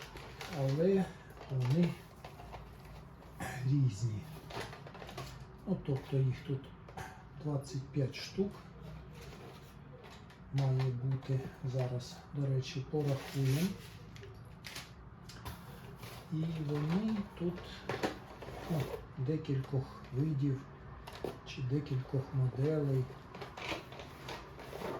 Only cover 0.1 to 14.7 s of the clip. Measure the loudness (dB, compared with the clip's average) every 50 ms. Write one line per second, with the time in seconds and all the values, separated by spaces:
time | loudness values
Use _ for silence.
0.1 | -10 -10 -10 -10 -10 -8 -8 -4 0 2 4 4 6 6 8 8 8 8 6 4
1.1 | 0 -8 -14 -14 -14 -12 -6 -2 2 2 4 6 8 8 8 6 4 0 -6 -14
2.1 | -14 -14 -14 -14 -12 -12 -12 -10 -10 -10 -12 -12 -14 -14 -14 -14 -14 -14 -14 -14
3.1 | -14 -16 -16 -14 -8 -6 -4 -4 -2 0 4 6 6 8 8 6 6 4 2 2
4.1 | 2 0 -4 -6 -10 -10 -10 -6 -6 -6 -6 -6 -8 -10 -10 -12 -10 -10 -10 -8
5.1 | -8 -8 -8 -8 -8 -10 -12 -12 -14 -6 -2 -2 0 0 2 2 2 2 2 2
6.1 | 4 6 6 6 4 2 0 -2 -2 -2 -2 -6 -12 -14 -14 -12 -10 -10 -10 -10
7.1 | -10 -12 -14 -14 -10 -4 0 0 0 0 0 -2 -4 -4 -4 0 2 2 2 2
8.1 | 0 -4 -8 -2 2 2 2 2 0 -6 -12 -14 -12 -12 -10 -10 -10 -10 -12 -12
9.1 | -12 -12 -12 -12 -12 -12 -12 -12 -14 -14 -14 -14 -14 -14 -14 -14 -14 -14 -14 -14
10.1 | -14 -14 -14 -16 -14 -14 -8 0 2 4 6 6 6 6 6 4 4 2 4 4
11.1 | 2 2 2 2 2 2 2 -2 -4 -4 -2 0 2 4 4 4 2 0 -2 -4
12.1 | -8 -12 -10 -4 -2 2 2 4 4 4 2 2 -2 -2 -2 0 2 2 4 4
13.1 | 4 2 0 0 2 4 6 6 6 6 6 4 2 -2 -8 -10 -12 -12 -12 -12
14.1 | -12 -12 -12 -12 -12 -12 -14 -14 -14 -12 -12 -10